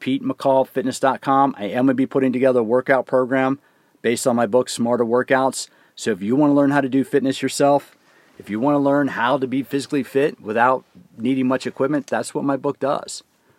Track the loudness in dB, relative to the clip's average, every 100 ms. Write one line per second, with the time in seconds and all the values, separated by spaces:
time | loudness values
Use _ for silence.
0 | -4 -4 -4 -2 2 2 0 -4 -6 -2
1 | -2 0 0 2 2 0 -6 0 0 2
2 | 0 0 0 2 2 2 2 0 2 0
3 | 2 0 2 0 0 -2 _ _ _ _
4 | -2 0 0 2 2 2 0 -2 0 0
5 | 2 0 2 2 2 -2 -10 _ _ -8
6 | -4 -2 0 2 4 4 4 2 0 0
7 | 0 0 0 -2 -4 0 2 2 -2 _
8 | _ _ _ -18 -8 -2 0 2 2 2
9 | 0 -2 0 0 -2 -4 -4 -6 -4 -4
10 | -2 0 0 -2 -4 2 2 2 -4 -20
11 | -20 -8 -4 0 0 -2 -4 -4 -2 -2
12 | -4 -6 -4 -6 -4 -2 -4 -4 -4 -4
13 | -8 -16 -18 _ _